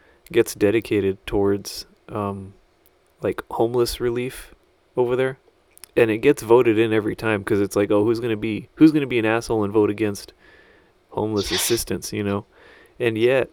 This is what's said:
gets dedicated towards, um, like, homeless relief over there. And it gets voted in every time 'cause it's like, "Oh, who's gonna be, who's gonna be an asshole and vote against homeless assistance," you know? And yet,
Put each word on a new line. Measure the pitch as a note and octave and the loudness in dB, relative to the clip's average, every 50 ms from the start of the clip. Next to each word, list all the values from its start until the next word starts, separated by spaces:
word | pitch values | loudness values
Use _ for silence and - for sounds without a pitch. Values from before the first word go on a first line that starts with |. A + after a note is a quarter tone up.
| _ _ _ _ - - | _ _ _ _ -14 -2
gets | - A2+ A2+ - - | 0 0 0 0 0
dedicated | - G#2 G2+ G#2+ A#2 - - A2 G#2 F#2+ F#2+ F#2+ - _ | 0 2 2 2 2 0 0 -2 0 0 0 -2 -4 _
towards, | - A2+ G#2 G2 G2+ G2+ G2+ G2 - - - - _ _ _ _ - | -6 -2 0 0 0 0 -2 -4 -10 -14 -14 -16 _ _ _ _ -12
um, | G#2 A2 G2+ G2+ G2+ G2 G2 G2 - _ _ _ _ _ _ _ _ _ _ _ _ _ | -8 -6 -6 -6 -8 -10 -12 -16 -20 _ _ _ _ _ _ _ _ _ _ _ _ _
like, | - G2+ - - - - | -6 -6 -6 -6 -8 -8
homeless | - - A#2 A#2 B2 B2 A#2+ A#2 - - | -4 -2 -2 0 0 0 -2 -2 -2 -4
relief | A#2+ A#2+ A#2+ B2 B2 C3 - - - - - _ _ _ _ _ _ _ _ B2+ | -4 -4 -4 -4 -6 -8 -10 -14 -18 -20 -20 _ _ _ _ _ _ _ _ -2
over | B2 A#2+ B2+ | -2 0 0
there. | B2 C3 C3 C3+ - _ _ _ _ _ _ _ _ - - - - | -2 -2 -2 -4 -8 _ _ _ _ _ _ _ _ -20 -4 0 2
And | A#2+ A2 | 2 2
it | G#2+ A2+ | 2 2
gets | A#2+ C#3+ D3 - - | 2 2 2 2 4
voted | G#2+ A#2+ B2+ B2 A#2+ G#2+ G#2+ | 6 6 6 6 6 4 4
in | A#2 A2 | 2 2
every | A2 A2 G#2 A2 - | 2 0 0 -2 -4
time | - A#2 A2 A2 G2+ G2 | -4 -2 -2 -2 -2 -2
'cause | - A2+ G2 | 0 0 0
it's | G2+ F#2+ - | 0 0 0
like, | G2+ G2+ G2+ | 0 2 2
"Oh, | G#2 G#2 G#2+ | 2 2 2
who's | A#2 A#2 A2 | 2 0 -2
gonna | A#2+ A#2+ A2 | -2 -4 -4
be, | G#2 A2 A2+ G#2 A2 - - _ | -4 -4 -4 -6 -6 -8 -8 _
who's | - D3+ D#3+ | 6 6 6
gonna | D3 D#3 C#3 B2 | 6 4 -2 -2
be | B2 A#2 | -2 0
an | A2 | 0
asshole | A2 A2+ A#2 A2+ - A#2 A2 G#2 | 2 0 0 -2 -2 -2 -2 -2
and | G2+ | 0
vote | G#2 A2 G#2 G#2 | 2 2 2 2
against | G#2 G#2 G#2+ G#2 G2+ - - - - _ _ _ - - _ _ _ _ _ _ _ _ _ _ | 2 -2 -2 -4 -4 -6 -12 -18 -20 _ _ _ -20 -20 _ _ _ _ _ _ _ _ _ _
homeless | - G#2+ G#2+ A2 A2 G2+ F#2+ - | -6 -6 -4 -2 -2 -2 -2 -2
assistance," | - F#2 - - A#2+ A2+ - - G2 F2+ - - | -4 -4 -2 -2 -2 -2 -2 -4 -8 -8 -8 -8
you | - G#2+ G#2 | -6 -4 -4
know? | G2+ G2+ G2+ - _ _ _ - - - - - _ _ - | -2 -2 -4 -6 _ _ _ -20 -20 -20 -20 -20 _ _ -4
And | B2 A#2 A2 G#2+ | -4 -2 0 2
yet, | A2+ B2 C3+ C3 - - | 2 2 2 2 0 -2